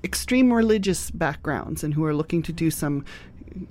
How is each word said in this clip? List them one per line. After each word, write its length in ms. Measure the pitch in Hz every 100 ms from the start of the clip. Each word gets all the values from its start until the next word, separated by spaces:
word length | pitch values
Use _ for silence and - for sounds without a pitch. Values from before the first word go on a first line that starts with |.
extreme 480 | 190 - - 254 254
religious 600 | 233 226 220 196 175 -
backgrounds 720 | - 160 143 - 120 - 156
and 80 | 151
who 140 | 147 156
are 80 |
looking 260 | 151 156 170
to 100 | 156
do 160 | 165 165
some 340 | - 147 143 - - - - - - 180